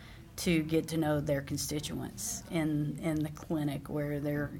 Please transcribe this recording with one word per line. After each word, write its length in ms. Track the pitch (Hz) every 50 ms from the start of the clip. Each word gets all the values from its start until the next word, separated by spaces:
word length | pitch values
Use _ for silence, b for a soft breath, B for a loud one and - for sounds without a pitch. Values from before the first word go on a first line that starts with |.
| b b b b b b b -
to 240 | - 190 170 160 156
get 240 | 156 160 160 151 156
to 80 | 160
know 240 | 160 160 151 151 147
their 200 | 143 151 143 139 139
constituents 1000 | - 147 147 - - 147 151 147 - 165 131 127 - - - - - - - - -
in, 480 | 185 165 156 156 151 147 151 147 151 -
in 220 | - 165 156 156 151
the 60 | 151
clinic 600 | 151 - - - 175 156 147 147 139 139 - -
where 300 | 143 151 147 147 147 143
they're 320 | 143 147 147 147 147 - - -